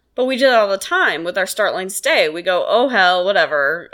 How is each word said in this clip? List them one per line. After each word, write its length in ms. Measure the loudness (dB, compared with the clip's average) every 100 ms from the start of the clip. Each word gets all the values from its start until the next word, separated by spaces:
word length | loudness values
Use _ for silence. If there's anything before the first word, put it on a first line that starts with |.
| _
But 120 | -4 -2
we 100 | 2
do 80 |
that 160 | 2 4
all 80 | 2
the 80 | -2
time 480 | -2 0 0 -2
with 140 | -4 -4
our 80 | -4
start 260 | -2 -2
line 160 | -2 -6
stay. 400 | -6 -2 0 0
We 140 | -2
go, 240 | -2 -2 0
"Oh, 200 | 2 2
hell, 360 | 2 2 2
whatever. 640 | 0 0 2 0 0 -2 -8